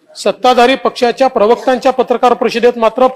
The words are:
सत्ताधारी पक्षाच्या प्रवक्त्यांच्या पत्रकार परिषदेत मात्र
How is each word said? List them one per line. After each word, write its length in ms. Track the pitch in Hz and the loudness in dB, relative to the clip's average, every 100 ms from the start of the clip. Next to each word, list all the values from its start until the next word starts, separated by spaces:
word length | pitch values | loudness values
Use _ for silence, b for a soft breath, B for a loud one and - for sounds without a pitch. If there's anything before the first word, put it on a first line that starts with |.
| _ - | _ -8
सत्ताधारी 580 | 214 190 254 247 247 269 | -6 -2 0 2 2 0
पक्षाच्या 500 | - - 240 233 262 | -4 -2 -4 0 -2
प्रवक्त्यांच्या 600 | 247 208 233 - 254 262 | 0 0 0 0 -2 -2
पत्रकार 400 | 254 233 240 247 | -2 -2 0 0
परिषदेत 440 | 240 226 226 240 233 | 0 -2 0 0 0
मात्र 280 | 220 240 254 | -2 0 -2